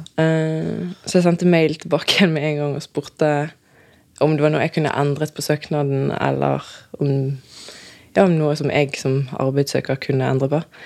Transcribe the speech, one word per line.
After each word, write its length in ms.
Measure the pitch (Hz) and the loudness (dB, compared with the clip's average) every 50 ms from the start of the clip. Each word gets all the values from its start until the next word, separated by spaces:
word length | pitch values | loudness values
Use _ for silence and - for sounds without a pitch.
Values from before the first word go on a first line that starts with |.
| 160 - _ | -12 -6 _
Eh, 720 | - 160 160 160 160 160 160 160 160 160 165 - - 180 175 185 - - | 0 2 2 2 0 0 -2 -2 -4 -4 -4 -6 -6 -8 -8 -10 -12 -6
så 160 | - - 185 | 0 2 2
jeg 80 | 175 175 | 4 4
sendte 180 | 170 170 180 | 2 4 4
mail 280 | 180 170 165 160 151 151 | 4 4 4 4 2 0
tilbake 400 | - - 165 147 151 - - - | -4 -4 -2 -2 -2 0 0 2
igjen 160 | - 196 170 | 4 4 4
med 100 | 160 151 143 | 2 0 -2
en 120 | 156 151 147 | -2 -2 -2
gang 160 | 147 143 139 | -2 -4 -4
og 80 | 147 | -6
spurte 680 | - - - - 143 - - - 160 151 147 143 147 165 - _ _ _ _ _ _ _ _ _ _ _ _ - | -8 -8 -8 -8 -8 -6 -2 0 0 2 2 0 -2 -4 -8 _ _ _ _ _ _ _ _ _ _ _ _ 0
om 120 | 139 156 156 | 2 2 2
det 60 | 143 | 4
var 80 | 147 151 | 2 2
noe 120 | 151 143 123 | 2 2 0
jeg 80 | 170 - | 0 0
kunne 160 | 165 156 - - | 0 -2 0 0
endret 380 | - 143 143 143 151 156 151 - | 0 0 0 0 -2 -4 -6 -6
på 80 | - | -6
søknaden, 680 | - - 151 147 - - 160 147 143 139 139 135 139 139 - - | -4 -2 -2 -2 -2 -4 -2 -2 0 0 0 0 0 -2 -2 -2
eller 420 | - 139 135 135 139 139 139 139 - - - - - _ - - | -2 -2 0 0 0 0 0 -2 -4 -10 -18 -20 -20 _ -6 -4
om, 400 | 147 139 135 139 135 135 139 131 - - - - - - - - - - - - - _ - | -2 0 0 0 -2 -2 -4 -8 -10 -16 -20 -20 -20 -20 -20 -20 -20 -20 -20 -20 -16 _ 2
ja, 100 | 196 196 | 4 4
om 120 | 185 170 | 4 4
noe 180 | 160 151 147 147 | 2 2 0 0
som 120 | 151 147 135 | 0 -2 0
jeg 240 | - 147 147 139 - | 2 2 0 0 -2
som 300 | - - 139 131 139 139 127 | -4 -2 -2 0 0 -2 -4
arbeidssøker 640 | - - 135 135 135 139 139 - - 131 - - 131 131 | -4 -4 -2 0 0 0 0 0 -2 -4 -2 -4 -6 -4
kunne 240 | - - 135 135 131 127 | -2 -2 -2 0 0 0
endre 200 | 135 135 139 135 | 0 0 0 0
på. 140 | 143 156 165 - - - - | 0 -2 -4 -6 -14 -20 -14